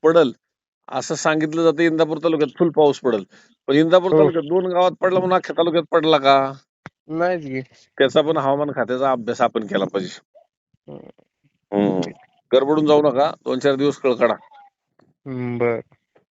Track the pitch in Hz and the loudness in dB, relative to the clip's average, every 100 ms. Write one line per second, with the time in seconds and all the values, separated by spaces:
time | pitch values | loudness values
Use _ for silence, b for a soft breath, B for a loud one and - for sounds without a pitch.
0 | 156 175 139 - _ _ _ _ - 131 | 2 4 2 -2 _ _ _ _ -12 -8
1 | - 156 165 156 156 160 165 151 170 160 | -6 -4 -2 -2 -2 0 0 2 0 2
2 | 160 156 165 160 147 - 175 151 147 131 | -2 -2 -2 0 -2 0 -2 2 2 2
3 | 127 110 95 b b b - 143 160 180 | -2 -2 -4 b b b 0 2 4 4
4 | 180 156 151 165 143 180 185 175 180 - | 4 4 4 0 -2 -2 0 0 0 0
5 | 185 185 185 185 - 156 170 160 151 170 | -2 0 0 -2 -2 -2 0 0 0 0
6 | 156 151 135 139 135 139 _ _ - _ | 2 2 4 2 2 -8 _ _ -20 _
7 | - 160 175 180 143 131 127 b b - | -10 -4 -2 -4 -6 -10 -10 b b 0
8 | 135 156 151 156 135 143 147 135 113 127 | 2 2 0 0 0 0 -2 -4 -4 -2
9 | 135 127 113 117 120 117 107 - 95 98 | -2 -2 -4 -2 -2 -2 -4 -4 -2 -4
10 | 90 - _ _ _ _ _ _ - 147 | -6 -12 _ _ _ _ _ _ -20 -20
11 | - - _ _ _ _ - 101 101 95 | -20 -20 _ _ _ _ -6 -2 0 -2
12 | 85 - _ _ - 131 139 156 151 147 | -6 -10 _ _ -2 0 2 0 2 4
13 | 147 127 151 - 127 131 139 135 143 135 | 2 0 -2 -4 -6 -2 -2 0 -2 -2
14 | 135 113 120 107 - - - _ _ _ | -2 0 0 -2 -10 -20 -20 _ _ _
15 | _ _ 139 127 123 120 120 113 - _ | _ _ -12 -8 -6 -4 -2 -4 -8 _
16 | _ _ _ | _ _ _